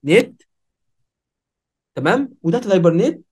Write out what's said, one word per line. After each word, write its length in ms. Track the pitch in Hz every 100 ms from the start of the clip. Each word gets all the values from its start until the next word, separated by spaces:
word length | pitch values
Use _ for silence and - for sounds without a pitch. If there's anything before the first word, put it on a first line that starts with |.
نت، 380 | 139 190 - - _ _ _ _ _ _ _ _ _ _ _ _ _ _ _ -
تمام؟ 420 | 139 247 277 -
وتحت 240 | 165 226 240
الهايبر 280 | 190 170
نت 300 | 165 254 339 _